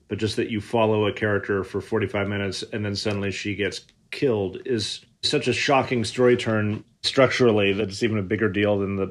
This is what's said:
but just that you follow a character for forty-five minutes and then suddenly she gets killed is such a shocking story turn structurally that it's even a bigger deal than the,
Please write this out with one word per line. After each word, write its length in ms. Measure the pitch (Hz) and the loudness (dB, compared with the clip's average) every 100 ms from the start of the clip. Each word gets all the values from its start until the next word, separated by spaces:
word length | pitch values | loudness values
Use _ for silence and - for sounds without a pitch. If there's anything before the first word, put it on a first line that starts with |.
| - | -10
but 80 | 98 | -4
just 180 | 107 - | -2 -2
that 140 | 110 | -2
you 100 | 110 | -4
follow 480 | 101 120 110 107 104 | 0 2 4 4 0
a 60 | |
character 500 | - 107 101 - 101 | 0 0 0 0 -2
for 160 | 90 98 | -2 -6
forty-five 480 | - 110 98 104 98 | -2 -2 0 -2 -2
minutes 380 | 101 98 92 - | -2 -4 -6 -8
and 100 | 113 | -6
then 140 | 104 101 | -4 -4
suddenly 340 | 110 101 98 | -4 -2 -4
she 240 | 95 104 98 | -4 -6 -4
gets 300 | 98 - - _ _ | -4 -6 -12 _ _
killed 460 | - 139 107 95 92 - | -2 0 2 0 -4 -4
is 400 | 117 98 - - _ | -2 -2 -8 -14 _
such 240 | - 147 127 | -2 0 0
a 60 | |
shocking 500 | 113 - 135 - 123 | 0 2 2 2 0
story 320 | 110 - 123 120 | -2 2 4 4
turn 480 | - 110 104 107 - _ | 2 0 0 -4 -8 _
structurally 720 | - - 127 - 123 107 98 | -2 4 4 6 4 4 2
that 160 | 98 104 | 0 -2
it's 160 | 98 | -2
even 140 | 120 110 | -2 -2
a 40 | |
bigger 280 | 92 110 107 | -2 0 0
deal 280 | 95 104 101 | 2 2 2
than 200 | 98 98 | 0 -2
the, 80 | 95 | -4